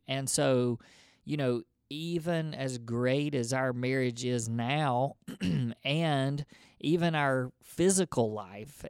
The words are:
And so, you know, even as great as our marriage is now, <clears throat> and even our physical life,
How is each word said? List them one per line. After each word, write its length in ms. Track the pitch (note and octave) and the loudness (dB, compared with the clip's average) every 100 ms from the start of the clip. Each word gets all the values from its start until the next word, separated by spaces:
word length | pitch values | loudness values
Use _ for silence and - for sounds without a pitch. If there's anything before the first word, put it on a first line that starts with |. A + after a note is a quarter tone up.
| - | -6
And 200 | C3+ C3 | -4 -2
so, 480 | - C#3+ B2+ B2 A#2 - - - _ | 2 4 4 4 0 -6 -20 -20 _
you 120 | - D3 | -6 -2
know, 260 | C3 A#2+ - _ _ | 0 0 -4 _ _
even 640 | D3 E3 E3+ D#3+ E3 D#3 | -8 -4 -2 0 -2 -2
as 240 | C#3+ C3+ B2 | -4 -4 -4
great 560 | A#2 A#2 B2 C#3 D3 | -4 0 2 2 2
as 180 | C#3 A#2 | 0 0
our 200 | C3 C3 | 0 0
marriage 520 | B2 B2+ C3+ B2+ A#2+ | 0 0 0 0 -2
is 240 | B2+ B2 A2+ | -2 -2 0
now, 680 | A#2 A#2+ D3 D3 B2 C#3 - - - | -2 0 0 0 0 -2 -4 -14 -4
<clears throat> 440 | F#3 D#3 A#2+ - | -2 0 -2 -4
and 600 | C3+ D3+ E3 C#3 C3+ C#3+ C#3+ - - _ | -2 0 2 0 0 -2 -8 -14 -20 _
even 360 | D3 E3+ E3+ | 0 2 2
our 360 | D#3 C#3+ C3 B2+ - | 2 2 2 -2 -8
physical 680 | - - F3+ F#3+ E3+ - A2+ | -16 2 4 4 2 2 0
life, 520 | G#2+ F#2+ G2+ A2 - - | -2 -8 -12 -14 -14 -16